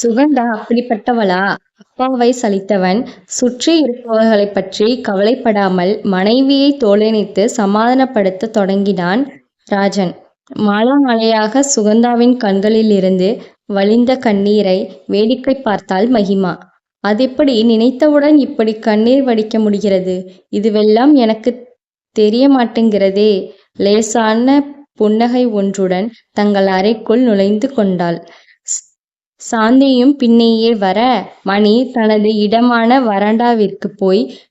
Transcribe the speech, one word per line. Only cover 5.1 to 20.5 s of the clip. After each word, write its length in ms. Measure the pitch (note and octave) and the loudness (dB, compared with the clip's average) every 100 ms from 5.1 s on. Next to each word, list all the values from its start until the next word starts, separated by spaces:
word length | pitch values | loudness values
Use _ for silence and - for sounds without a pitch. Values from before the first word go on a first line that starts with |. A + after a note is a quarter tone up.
| F#3+ G#3 B3+ A#3+ G#3 G3 F#3 F3+ G#3+ | -2 0 0 -2 0 0 0 -2 -2
மனைவியை 760 | G#3 F#3 G3+ B3+ C4+ C#4 C#4+ C#4 | -2 -2 0 2 2 2 2 0
தோளணைத்து 680 | A3 G#3 A3 G#3+ G3+ - A#3 | 2 2 2 0 -2 -2 -2
சமாதானப்படுத்த 1040 | B3 G3 G#3 A#3 C4 B3+ A3+ F#3+ F#3+ A3+ | 0 0 0 0 0 0 0 -2 -4 -6
தொடங்கினான் 840 | G#3+ F#3+ G3 G3 F3+ F3 A3 C#4+ - _ _ - | -4 -2 -2 -2 -2 -2 -2 -4 -10 _ _ -6
ராஜன். 500 | G3+ G3 F#3+ F3 - _ _ - | -2 -2 -2 -4 -6 _ _ -14
மாலை 400 | - G#3 G#3 A#3+ C#4+ C4 | -4 -2 0 0 0 0
மாலையாக 580 | A3+ A3+ A3 G#3+ C4+ C4+ A#3 | 0 0 0 0 -2 -2 0
சுகந்தாவின் 600 | G#3 A3 A#3+ A#3+ A#3+ B3 | 0 2 2 2 2 2
கண்களில் 520 | G#3 G3 G#3+ A3 A3 | 0 0 0 0 2
இருந்து 520 | G3+ F#3 F#3 F#3 C4+ - _ - | 2 2 0 0 -4 -10 _ -8
வழிந்த 500 | G3 G3+ A#3 A#3+ B3+ | -2 2 2 2 0
கண்ணீரை 880 | B3 G3+ G3+ G#3+ F#3+ F#3 A#3 - - | 0 0 0 2 2 0 -4 -12 -4
வேடிக்கை 480 | G3 A3 B3+ C4+ C4+ | -2 0 -2 -2 -2
பார்த்தாள் 540 | A3 F#3+ - F#3+ A#3+ | -2 -4 -4 -2 0
மகிமா. 480 | A#3 F#3+ G3 F3+ - - _ _ _ | 0 0 0 -2 -6 -14 _ _ _
"அதெப்படி 640 | G3+ G#3+ C4 C4 C#4+ A3+ | -4 -2 -2 0 0 2
நினைத்தவுடன் 720 | A#3 A3 B3 C4 D4+ D4 C#4+ D4+ | 2 2 0 2 2 2 4 2
இப்படி 380 | B3 - A3 | 2 -2 -4
கண்ணீர் 500 | G#3+ A3+ G#3+ A#3 C4+ | -2 -2 0 2 2
வடிக்க 360 | B3 A3 G#3+ A3 | 2 -2 -2 -2
முடிகிறது? 720 | G#3+ G3+ G#3 F#3+ F#3 F#3 F#3 - - | 0 0 0 -2 -2 -6 -10 -18 -8